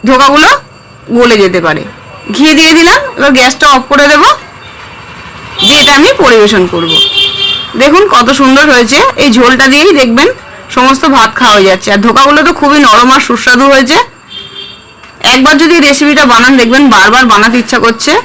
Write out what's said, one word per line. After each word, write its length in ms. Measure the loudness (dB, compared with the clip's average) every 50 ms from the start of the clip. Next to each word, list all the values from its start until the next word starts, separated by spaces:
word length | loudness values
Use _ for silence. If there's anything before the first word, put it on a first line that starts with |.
| 0
ধোকাগুলো 420 | 0 0 2 2 2 2 2 2 2 0 -2 -4 -14 -20 -20 -20 -20 -20 -20 -10 -4
গলে 260 | 0 0 2 2 2 2
যেতে 180 | 0 0 -2 -2
পারে। 220 | -4 -4 -4 -6 -8 -14 -18 -20 -20 -20 -20 -18 -14 -10 -2
ঘি 200 | 0 0 2 2
দিয়ে 180 | 2 2 2 2 2
দিলাম, 220 | 2 2 0 0 -2 -6 -6 -4
এবার 120 | -2 0
গ্যাসটা 360 | 0 2 0 0 -2 0 0 0
অফ 140 | 0 0 0 -2
করে 180 | 0 0 2 2
দেব, 100 | 2 2 2 0 0 -2 -6 -20 -20 -20 -20 -20 -20 -20 -20 -20 -20 -20 -20 -20 -20 -20 -20 -20 -20 -20 -20 -18 -10 -6
দিয়ে 200 | -4 -2 0 0
এটা 120 | 0 0 2
আমি 140 | 2 2 0 0 0
পরিবেশন 480 | 2 2 4 2 2 2 0 -2 -2
করব। 260 | -2 -4 -6 -4 -2 -2 -2 -2 -2 -2 -4 -4 -4 -4 -6 -6 -6 -6 -8 -10 -10 -4 -2
দেখুন 280 | 0 2 2 2 2 2
কত 200 | 0 0 0 0
সুন্দর 340 | 0 0 0 2 2 2 2 2
হয়েছে। 260 | 2 0 0 0 0 0 0 0 0
এই 160 | 0 0 0
ঝোলটা 340 | 2 2 2 2 2 2 0 0
দিয়েই 240 | 2 2 2 2
দেখবেন 360 | 2 2 0 0 0 0 0 -2 -2 -6 -16 -20 -20 -20 -20 -6
সমস্ত 340 | -4 -2 0 0 0 0 0
ভাত 260 | 0 0 0 0 -2 -2
খাওয়া 200 | -2 0 2 2
হয়ে 100 | 2 2
যাচ্ছে। 280 | 2 0 -2 -2 -2
আর 60 | -2 0
ধোকাগুলো 440 | 0 0 0 2 2 2 2 2
তো 100 | 0 -2
খুবই 260 | -2 -2 -2 0 2 2
নরম 340 | 2 2 2 2 2 2
আর 80 | 0 -2
সুস্বাদু 440 | -2 -4 -6 -4 -2 0 0 2 2 2
হয়েছে। 240 | 2 2 2 0 0 -2 -2 -4 -10 -20 -20 -20 -20 -18 -18 -18 -18 -18 -18 -20 -20 -20 -20 -20 -20 -20 -20 -20 -18 -8
একবার 380 | -6 -4 -2 0 2 2 2 2
যদি 220 | 2 2 2 2
রেসিপিটা 440 | 2 0 0 0 0 0 0 0 0
বানান, 320 | 2 2 2 2 2 2
দেখবেন 340 | 2 0 0 2 2 2 2
বারবার 340 | 2 2 2 2 2 2 2
বানাতে 340 | 2 2 2 0 0 -2 -2
ইচ্ছা 200 | -4 -4 -4 -2
করছে। 340 | -2 -2 -2 -2 -4 -2 -2 -2